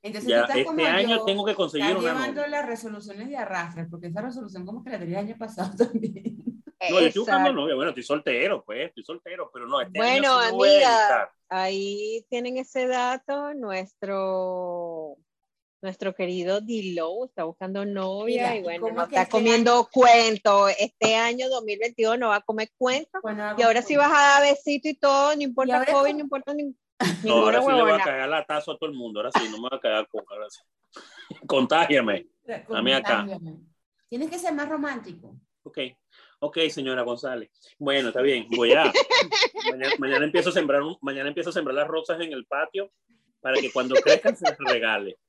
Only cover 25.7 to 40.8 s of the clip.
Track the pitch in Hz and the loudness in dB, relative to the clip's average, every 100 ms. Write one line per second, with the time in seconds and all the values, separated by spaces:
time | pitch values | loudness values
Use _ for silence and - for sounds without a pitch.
25.7 | 247 269 277 277 294 285 269 269 294 285 | 2 2 4 2 0 -6 -8 -6 -6 -8
26.7 | 254 _ _ 208 175 220 226 220 233 269 | -10 _ _ -4 -2 2 4 4 4 4
27.7 | 254 220 208 185 135 135 156 - 151 147 | 4 4 4 2 -2 -2 -2 -2 -6 -6
28.7 | 135 156 139 120 104 117 - 113 107 123 | -8 -8 -8 -10 -6 -2 -2 -2 -8 -8
29.7 | 135 120 107 107 107 - 101 107 - _ | -4 -2 -2 -4 -10 -12 -14 -14 -16 _
30.7 | _ _ - - - - - - 139 123 | _ _ -20 -20 -20 -20 -20 -2 0 4
31.7 | 156 160 143 113 98 - _ - 226 - | 4 4 2 2 -2 -6 _ -12 -12 -6
32.7 | 220 240 269 - 113 101 90 160 156 _ | -2 2 0 2 0 -2 -10 -14 -18 _
33.7 | _ _ _ _ 240 311 349 349 294 294 | _ _ _ _ -8 -8 -6 -4 -4 -6
34.7 | 311 285 254 185 170 - - _ _ - | -6 -6 -8 -14 -20 -20 -20 _ _ -16
35.7 | - 127 _ _ _ _ _ 147 165 160 | -10 -10 _ _ _ _ _ -6 -2 -2
36.7 | - 135 127 120 120 135 123 107 _ _ | -2 -4 -4 -4 -6 -8 -10 -12 _ _
37.7 | _ 143 139 123 123 135 127 117 117 117 | _ -2 0 0 0 0 0 -2 0 6
38.7 | 135 - - 539 508 381 403 403 415 427 | 6 6 2 2 2 2 0 0 -2 -6
39.7 | 262 - - 277 135 151 170 180 175 151 | -4 -4 -2 0 0 0 0 0 0 0
40.7 | 139 | 0